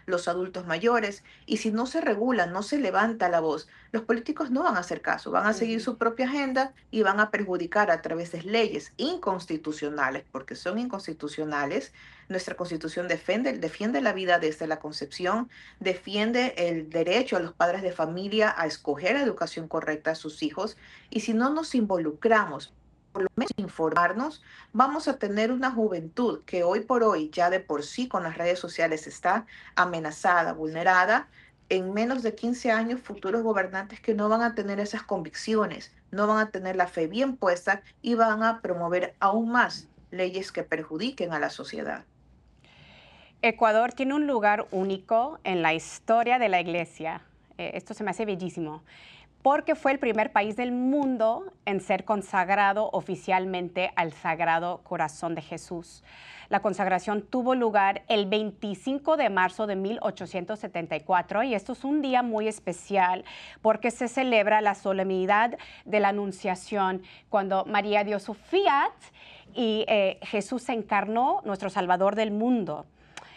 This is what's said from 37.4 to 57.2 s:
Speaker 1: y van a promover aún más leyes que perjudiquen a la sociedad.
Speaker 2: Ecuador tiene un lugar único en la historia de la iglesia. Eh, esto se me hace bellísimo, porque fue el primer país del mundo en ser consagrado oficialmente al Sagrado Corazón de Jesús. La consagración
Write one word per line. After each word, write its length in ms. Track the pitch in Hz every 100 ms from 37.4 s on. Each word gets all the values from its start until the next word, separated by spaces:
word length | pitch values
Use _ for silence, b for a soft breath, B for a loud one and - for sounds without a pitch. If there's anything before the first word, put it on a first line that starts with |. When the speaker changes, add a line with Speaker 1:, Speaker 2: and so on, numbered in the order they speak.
| 190 175 - 196 b _
Speaker 1:
y 140 | 240 233
van 260 | 226 214
a 180 | 220 226
promover 540 | 180 175 170 180 180 -
aún 320 | 196 214 226
más 380 | 240 196 - - - -
leyes 420 | 180 185 185 190
que 100 | -
perjudiquen 720 | 170 160 156 156 233 277 175
a 60 | 156
la 100 | 147
sociedad. 560 | - - - - 143 - _ _ _ _ _ B B B B B B B _
Speaker 2:
Ecuador 520 | 233 220 226 214 240
tiene 220 | 240 269
un 120 | 294 294
lugar 400 | 247 208 214 -
único 640 | 190 196 190 - - 240 -
en 180 | - 180
la 100 | 160
historia 680 | 160 - - - 226 233 254
de 80 | 220
la 120 | 180
iglesia. 640 | 175 170 160 - 156 170 - _ _ -
Eh, 140 | 175
esto 200 | 170 -
se 80 | 220
me 80 | 208
hace 140 | 180
bellísimo, 580 | 214 185 180 - 156 156 B B B B B _
porque 340 | 269 302 302 311
fue 160 | 277
el 80 | 277
primer 320 | 254 214 220
país 240 | 214 208 214
del 160 | 247
mundo 800 | 247 254 294 277 247 220 240 381 -
en 160 | - 196
ser 240 | - 190
consagrado 840 | - 208 196 196 180 202 196 202 214
oficialmente 1000 | 190 180 170 - 185 190 180 175 185 180
al 180 | - 165
Sagrado 720 | 143 175 160 170 165 175 180
Corazón 540 | - 175 156 - 170 165
de 60 |
Jesús. 600 | - 160 - 170 170 - B B B B B
La 140 | 202
consagración 600 | 202 190 190 185 214 208